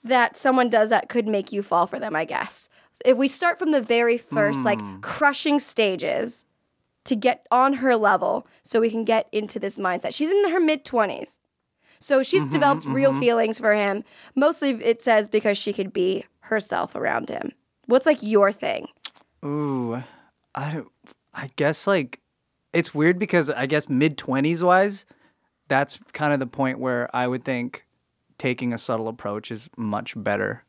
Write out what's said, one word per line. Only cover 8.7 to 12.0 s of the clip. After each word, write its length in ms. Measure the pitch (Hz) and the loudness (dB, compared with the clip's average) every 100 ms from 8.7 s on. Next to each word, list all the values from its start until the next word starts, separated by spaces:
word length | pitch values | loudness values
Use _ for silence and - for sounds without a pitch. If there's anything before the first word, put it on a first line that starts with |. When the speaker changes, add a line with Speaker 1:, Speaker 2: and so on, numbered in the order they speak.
| 226 | 0
Speaker 1:
we 80 | 226 | 2
can 160 | 220 220 | 0 0
get 240 | 220 - | 0 0
into 280 | 214 208 214 | -6 -6 -8
this 180 | 196 - | -8 -4
mindset. 360 | 190 175 - | -2 -2 -4
She's 160 | - 311 | -4 0
in 200 | 392 403 | 2 2
her 80 | 349 | 2
mid-twenties. 800 | 320 302 - 247 202 - - - _ _ _ _ _ | 2 0 -2 0 0 -4 -12 -16 _ _ _ _ _
So 220 | _ | _